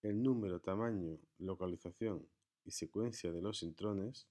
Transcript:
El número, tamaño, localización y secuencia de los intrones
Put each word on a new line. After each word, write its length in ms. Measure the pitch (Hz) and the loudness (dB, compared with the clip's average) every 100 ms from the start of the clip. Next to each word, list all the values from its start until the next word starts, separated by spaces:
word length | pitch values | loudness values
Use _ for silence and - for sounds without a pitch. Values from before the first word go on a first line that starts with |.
El 180 | 107 104 | 2 4
número, 380 | 127 123 101 87 | 4 4 2 0
tamaño, 580 | - 95 117 104 85 80 - _ | 0 2 2 2 0 -4 -10 _
localización 840 | 92 92 92 87 87 - 113 87 - _ _ _ | -4 0 0 -2 -6 -2 0 0 -6 _ _ _
y 60 | - | -10
secuencia 640 | - 82 104 117 113 87 | -6 -2 0 0 0 -2
de 100 | 85 | 0
los 220 | 98 107 | -2 -2
intrones 640 | 85 80 104 98 104 135 - | -4 -2 0 0 -2 -6 -16